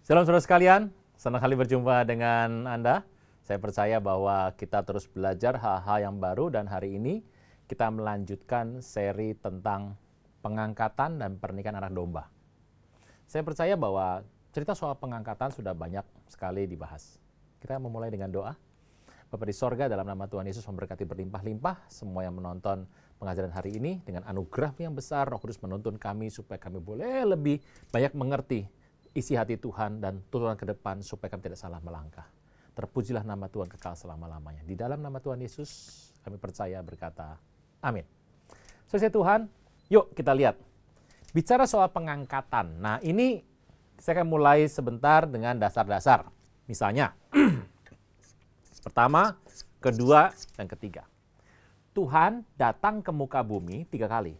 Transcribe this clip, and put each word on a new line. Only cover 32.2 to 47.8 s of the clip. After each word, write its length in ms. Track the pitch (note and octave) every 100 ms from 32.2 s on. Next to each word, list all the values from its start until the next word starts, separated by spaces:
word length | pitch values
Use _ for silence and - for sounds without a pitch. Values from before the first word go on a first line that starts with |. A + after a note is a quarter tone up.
| - _ _ _ _ -
Terpujilah 480 | A2+ - G#2+ A#2+ G#2+
nama 240 | G2+ F#2+
Tuhan 160 | G#2+ F#2
kekal 320 | - F2+ F2
selama-lamanya. 640 | F2+ D#2+ E2 D#2 D2+ D2+
Di 160 | D#2+ F#2
dalam 240 | A#2 D3
nama 160 | C#3+ C3+
Tuhan 240 | C#3 B2+
Yesus 280 | B2 - D3 - - - - _
kami 160 | - G2
percaya 400 | G2 F#2 G2 F#2
berkata, 560 | E2+ E2 E2+ D#2+ D#2 D#2+ _ _ _ _
amin. 240 | C#3 G#2+ - _ _ _ _ - - - _
Saudara 240 | G#3 A3
Tuhan, 300 | G#3+ F3+ G#3+ A3 _ _ _ _
yuk 240 | G3+ -
kita 160 | - C#3+
lihat. 240 | C3+ C3 - - _ _ _ _ - -
Bicara 360 | D#3+ E3 B3 B3+
soal 240 | G#3+ F#3
pengangkatan. 920 | F3+ E3 C#3+ C3+ C3+ - A#2+ F2 D#2+
Nah, 160 | G#2 A2
ini 400 | E3 F#3 B3+ G#3+ - _ _ _ _ -
saya 240 | - E3
akan 60 | E3+
mulai 360 | D#3 D3 D3 D3+
sebentar 600 | D3 B2 A#2+ C#3 D#3 D#3+
dengan 280 | A#2+ A#2 A#2+
dasar-dasar. 680 | G#2 A#2 G#2 G2+ C#3 A#2+ - _ _ _ -
Misalnya, 480 | A2 G#2 A#2 C3 - _
<clears throat> 1600 | D4 C4+ C#3 G#2+ _